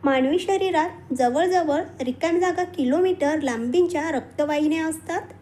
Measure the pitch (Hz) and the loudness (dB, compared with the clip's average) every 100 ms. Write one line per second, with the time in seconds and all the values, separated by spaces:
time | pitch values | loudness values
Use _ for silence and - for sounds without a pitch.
0 | 277 269 262 349 359 392 381 320 339 - | 2 2 2 0 0 0 2 0 -2 -6
1 | - 254 247 262 359 359 320 285 349 - | -8 0 2 2 2 2 2 0 -2 -6
2 | 247 254 330 339 359 349 359 359 247 302 | -6 -2 0 2 2 0 -4 -2 0 2
3 | 370 359 285 311 277 233 240 349 349 339 | 2 2 0 0 -2 -4 0 2 2 0
4 | 320 277 - - 294 294 302 320 320 311 | -2 -4 -6 -2 0 2 2 0 -2 -6
5 | - 359 415 - | -6 -6 -6 -18